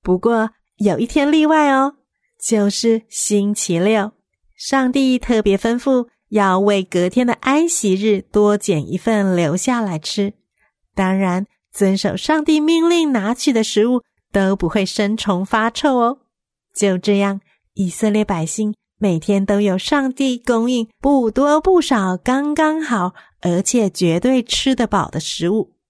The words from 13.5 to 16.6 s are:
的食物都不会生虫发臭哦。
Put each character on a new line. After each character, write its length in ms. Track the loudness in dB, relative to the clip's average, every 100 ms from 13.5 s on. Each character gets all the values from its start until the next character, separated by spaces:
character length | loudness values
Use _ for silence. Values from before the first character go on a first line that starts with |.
的 120 | 0
食 240 | 0 0 2
物 160 | 0 _ _ _
都 240 | 0 0 0
不 140 | -2
会 160 | -2 -2
生 320 | -2 -2 -2
虫 280 | -2 -2 -2
发 240 | -2 -2
臭 280 | -2 0 2
哦。 220 | 0 -2 _ _ _ _